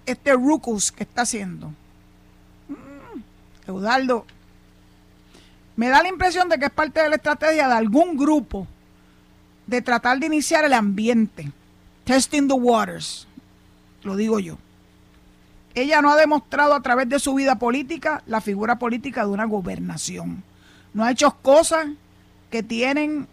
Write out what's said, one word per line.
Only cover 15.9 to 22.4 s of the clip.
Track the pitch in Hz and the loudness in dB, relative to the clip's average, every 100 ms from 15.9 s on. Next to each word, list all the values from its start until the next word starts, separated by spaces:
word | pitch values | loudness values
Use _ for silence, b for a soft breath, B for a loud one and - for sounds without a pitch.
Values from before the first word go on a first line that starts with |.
| 302 | 4
no | 294 | 6
ha | 294 | 6
demostrado | 302 302 - 277 294 | 6 2 0 2 2
a | 285 | 2
través | 262 247 254 | 2 0 0
de | 277 | -2
su | 285 269 | 0 0
vida | 269 240 | 2 2
política | 240 262 262 320 311 302 - | 0 -2 -4 -6 -4 -4 -4
la | 220 | -6
figura | 208 196 220 233 | -4 -4 -2 -2
política | 240 240 269 247 | -2 -6 -6 -4
de | 208 | -4
una | 202 226 | -4 -4
gobernación. | 208 180 180 180 165 - 180 170 165 - b b b b | -4 -6 -8 -8 -8 -10 -10 -10 -12 -14 b b b b
No | 208 226 | -4 -2
ha | |
hecho | 254 285 - | 2 2 2
cosas | 262 294 330 320 302 294 _ _ _ _ | 4 6 6 0 -2 -8 _ _ _ _